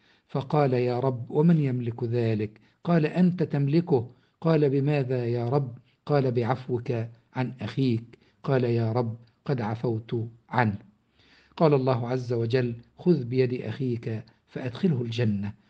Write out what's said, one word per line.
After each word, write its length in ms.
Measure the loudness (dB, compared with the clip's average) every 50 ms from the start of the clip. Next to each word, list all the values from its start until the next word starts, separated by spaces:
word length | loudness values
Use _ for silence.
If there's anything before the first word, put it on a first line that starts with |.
| _ _ _ _ _
فقال: 460 | _ -6 -6 -4 0 2 2 2 2 2
يا 260 | 2 0 0 0 0
رب 320 | 0 -2 -2 -4 -6 -2
ومن 260 | 0 2 4 4 4 4
يملك 440 | 2 0 -2 -2 -4 -4 -4 -4 -4
ذلك؟ 560 | -2 0 0 0 0 0 0 -2 -4 -8 -12 _ _ _ _ 0
قال: 220 | 2 2 2 2
أنت 380 | 2 2 2 4 4 2 0 -2
تملكه. 680 | -2 0 0 0 2 2 2 2 2 2 2 2 -2 -10 _ _ _ _ _
قال: 280 | 2 2 4 4 4 2
بماذا 560 | 2 2 2 2 0 0 0 -2 -2 -2 -2
يا 240 | -2 -2 -2 0 0
رب؟ 280 | 0 0 0 -2 -6 -14 -20 _ _ _ _
قال: 260 | 0 2 2 2 2
بعفوك 600 | 0 0 0 0 -2 -4 -4 -4 -6 -4 -2 -4 -4 -4 -4 -6 -10 -18 _ _ -4
عن 200 | -4 -4 -4 -6 -8
أخيك. 420 | -10 -6 -2 0 0 0 0 -2 -4 -8 -18 -20 _ _ _ _ -2
قال: 200 | 0 0 2 2
يا 280 | 2 2 0 0 0
رب 240 | 0 0 -2 -2 -4 -10 -14 _ _ _ -6
قد 160 | -4 -4 -2
عفوت 640 | -2 -4 -4 -4 -2 -2 -2 -4 -4 -6 -4 -4 -4 -6 -10 -18 _ -2
عنه. 280 | 0 2 2 2 0 -4 -8 -16 _ _ _ _ _ _ _ _ _ _ _ _ _
قال 160 | 2 4 4 4
الله 340 | 4 4 2 0 0 -2
عز 260 | -4 -4 -4 -4 -2 -2
وجل: 420 | -2 0 0 0 0 0 -2 -4 -8 -14 _ _
خذ 260 | -2 0 2 2 2 0
بيد 300 | -2 0 0 0 0 0 -4
أخيك 640 | -6 -8 -6 -4 -4 -4 -4 -4 -6 -6 -8 -8 -10 -14 _ _ _
فأدخله 540 | _ -10 -8 -8 -8 -4 0 0 0 2 0
الجنة. 520 | -2 -4 -2 0 0 0 0 -2 -4 -6 -10 -12 _